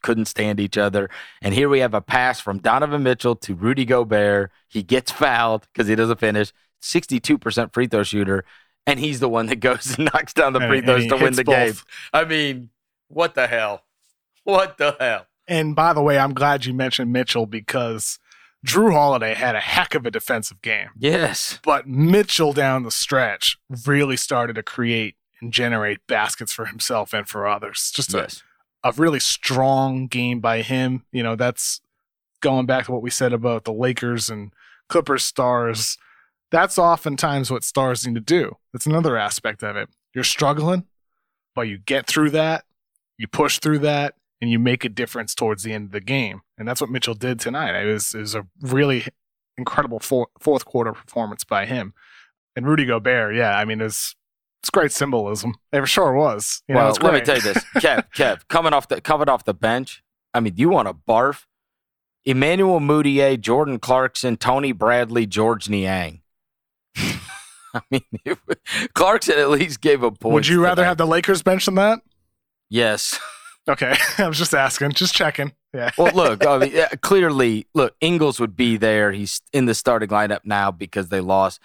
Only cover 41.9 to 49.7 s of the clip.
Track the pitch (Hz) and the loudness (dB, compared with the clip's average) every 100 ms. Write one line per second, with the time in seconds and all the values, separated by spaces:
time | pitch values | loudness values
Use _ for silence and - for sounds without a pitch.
41.9 | 135 120 156 151 156 160 160 - _ _ | -2 0 0 2 2 0 -2 -8 _ _
42.9 | _ _ - 107 - 143 - 156 147 147 | _ _ -14 -8 -2 0 0 0 0 0
43.9 | 147 143 - _ _ 120 117 123 127 123 | 0 -4 -8 _ _ -2 2 2 0 -4
44.9 | 101 117 120 110 - 113 101 110 107 104 | -6 -6 -6 -8 -4 -4 -4 -6 -8 -10
45.9 | 101 98 135 107 98 _ - 113 127 131 | -10 -4 -4 -4 -10 _ -12 -8 -6 -6
46.9 | 127 - 107 127 120 - 139 151 92 104 | -6 -6 -6 -6 -4 -6 -4 -4 -2 -2
47.9 | 107 - 110 107 107 95 _ 131 131 143 | -2 -6 -8 -8 -10 -12 _ -2 2 2
48.9 | 123 - - _ _ _ - 123 | 0 -4 -14 _ _ _ -12 -2